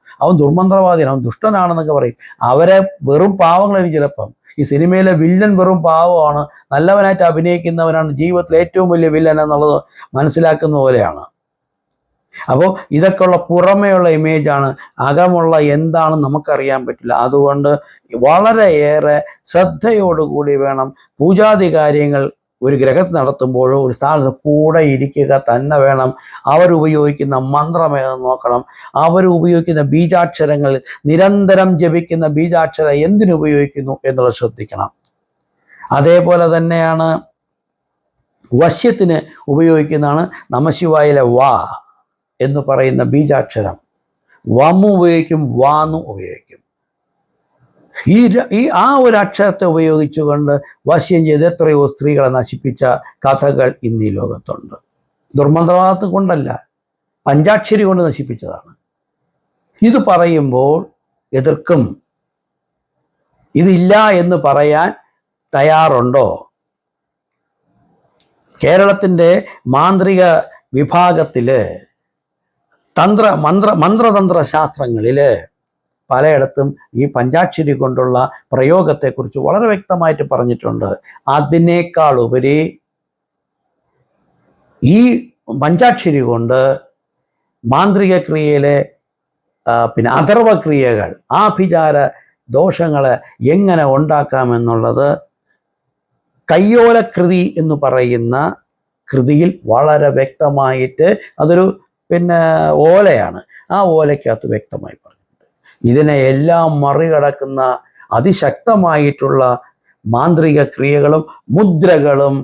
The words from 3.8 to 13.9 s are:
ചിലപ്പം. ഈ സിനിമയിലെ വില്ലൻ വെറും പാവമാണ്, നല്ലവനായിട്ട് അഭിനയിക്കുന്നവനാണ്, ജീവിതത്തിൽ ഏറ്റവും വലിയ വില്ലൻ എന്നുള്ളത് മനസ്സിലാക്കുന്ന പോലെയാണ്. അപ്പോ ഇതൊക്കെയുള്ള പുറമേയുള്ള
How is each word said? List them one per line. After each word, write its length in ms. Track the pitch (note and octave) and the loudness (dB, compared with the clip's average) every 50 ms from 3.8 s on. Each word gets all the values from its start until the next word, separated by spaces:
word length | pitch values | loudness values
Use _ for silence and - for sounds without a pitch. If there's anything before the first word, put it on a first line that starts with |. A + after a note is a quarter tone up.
| F3+ E3+ D#3 D3+ | -2 -2 -2 -2
ചിലപ്പം. 300 | C#3+ C#3 - - G#2 G#2+ - _ _ _ - - | -2 -4 -6 -8 -14 -14 -14 _ _ _ -6 -6
ഈ 40 | C#3+ | -4
സിനിമയിലെ 480 | - C#3+ C#3+ E3 F3 F#3 F#3+ F#3+ F#3+ | -2 0 0 2 2 2 2 2 2
വില്ലൻ 460 | F3+ D3+ D#3+ E3 F3+ F#3 G#3+ G#3 G3+ F#3 | 2 2 2 2 2 2 2 2 2 2
വെറും 260 | F#3 F#3 F#3 F3 D#3+ | 2 2 0 0 0
പാവമാണ്, 640 | E3+ D#3+ D#3+ E3+ F3 F3 E3+ D#3 D3 D3 D3 D3 - - _ _ - | 0 0 2 2 2 2 2 2 0 0 -2 -6 -8 -12 _ _ -6
നല്ലവനായിട്ട് 520 | C3+ C#3+ D#3+ F3+ G3 G3+ G3 G3 G3 F#3 F3+ | -2 0 0 2 2 2 2 0 0 2 2
അഭിനയിക്കുന്നവനാണ്, 880 | E3+ D#3+ D#3+ E3 F3 F3 E3+ E3 E3+ E3 E3+ E3 E3 D#3+ D#3+ D#3+ D3+ | 2 2 2 2 0 -2 -2 -2 -4 -4 -2 -2 -2 0 -2 -2 -2
ജീവിതത്തിൽ 440 | D3 C3+ D#3 F3 F3+ F3+ E3+ F3 E3 | -4 -4 -2 -2 -2 -2 -2 0 2
ഏറ്റവും 340 | D#3+ F3 E3+ - F#3 F#3 F3 | 0 0 0 0 0 0 2
വലിയ 200 | E3+ E3+ E3 D#3+ | 2 2 2 2
വില്ലൻ 320 | D3+ D#3 D#3+ D#3+ D#3 D#3 | 0 2 2 2 2 0
എന്നുള്ളത് 420 | D3+ D3+ D3 C#3+ D3+ D3+ D3 C#3+ - _ - - - - - | 0 -2 0 0 0 0 0 0 -4 _ -20 -20 -18 -8 -4
മനസ്സിലാക്കുന്ന 640 | C3 C#3+ D3 - E3+ E3 D#3+ D#3 D3+ E3 D#3 D3+ C#3+ | -2 -2 0 0 0 2 0 0 0 -2 -2 0 0
പോലെയാണ്. 460 | C3+ C3 B2+ A#2 G#2+ - - - - - _ _ _ _ _ _ _ _ _ _ _ _ _ _ _ _ _ _ _ _ - - - - | 2 2 2 2 0 -2 -6 -10 -16 -20 _ _ _ _ _ _ _ _ _ _ _ _ _ _ _ _ _ _ _ _ -20 -14 -6 -4
അപ്പോ 160 | B2+ C3+ F3 F#3+ F#3+ - - - | 0 0 0 0 -2 -4 -8 -6
ഇതൊക്കെയുള്ള 460 | - D3+ E3+ F#3+ F#3 F#3+ F#3+ F#3 F3+ E3+ | -2 0 0 0 0 2 0 2 0 0
പുറമേയുള്ള 720 | - - E3+ F3 F3+ F#3 G3 G3+ G3+ G3+ | -2 -2 0 2 2 2 2 2 2 2